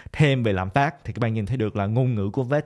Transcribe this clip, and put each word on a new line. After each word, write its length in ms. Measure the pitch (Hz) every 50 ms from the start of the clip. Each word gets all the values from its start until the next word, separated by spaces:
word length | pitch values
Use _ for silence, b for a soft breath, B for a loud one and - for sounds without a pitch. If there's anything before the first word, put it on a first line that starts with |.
| B B
thêm 300 | - - 156 143 135 131
về 100 | 117 107
lạm 180 | 98 92 95 98
phát. 340 | - 139 143 156 - - -
Thì 80 | 113
các 60 | - 107
bạn 140 | 117 113 110
nhìn 120 | 113 104
thấy 100 | 95 131
được 200 | 127 107 101 -
là 100 | 104 98
ngôn 280 | 101 113 127 131 127 120
ngữ 160 | 104 98 104
của 120 | - 139 127
Fed 160 | 120 143 151 147